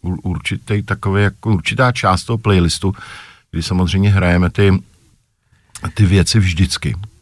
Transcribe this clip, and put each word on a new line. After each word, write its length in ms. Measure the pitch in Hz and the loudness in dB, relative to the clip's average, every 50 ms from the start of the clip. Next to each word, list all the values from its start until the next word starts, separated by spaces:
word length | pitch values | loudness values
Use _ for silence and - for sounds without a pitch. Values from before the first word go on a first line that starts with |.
u-, 180 | - 87 92 78 | -6 -6 -6 -6
určitej 600 | - 95 85 78 - - - - - - 104 101 | -4 -6 -6 -6 -6 -8 -8 -8 -6 -4 -4 -4
takový, 400 | 98 - 95 - - 98 95 101 | -2 -4 -6 -4 -2 -2 0 2
jako 280 | 104 - - - - 113 | 0 0 -2 -4 -2 -2
určitá 420 | 107 90 - - - - 131 123 | -2 0 -2 -4 0 0 0 0
část 320 | 123 - - 98 92 90 - | 0 0 0 0 0 0 -2
toho 140 | - 117 113 | -4 -6 -2
playlistu, 560 | - 110 101 92 87 82 - - - 98 92 - - - - - - - - _ _ _ | 0 2 2 4 2 2 0 -2 -4 -4 -4 -6 -12 -20 -20 -20 -20 -20 -20 _ _ _
kdy 120 | - 82 | -8 -8
samozřejmě 480 | 80 - 92 90 90 85 80 95 98 101 | -6 -2 0 0 0 0 2 2 2 4
hrajeme 400 | 98 95 87 87 87 87 90 87 | 2 2 2 2 2 2 2 0
ty, 220 | - - 101 98 95 95 - _ _ _ _ _ _ _ _ _ _ _ _ _ _ _ _ _ _ - - - - | 2 2 4 4 4 2 -2 _ _ _ _ _ _ _ _ _ _ _ _ _ _ _ _ _ _ -12 -10 -8 0
ty 120 | - 107 | 2 2
věci 320 | 87 98 98 85 - - 113 | 4 4 2 2 2 2 2
vždycky, 580 | 98 92 85 78 95 - - - - 71 - 87 101 - _ _ | 2 2 2 0 0 0 0 -6 -4 -6 -6 -6 -10 -16 _ _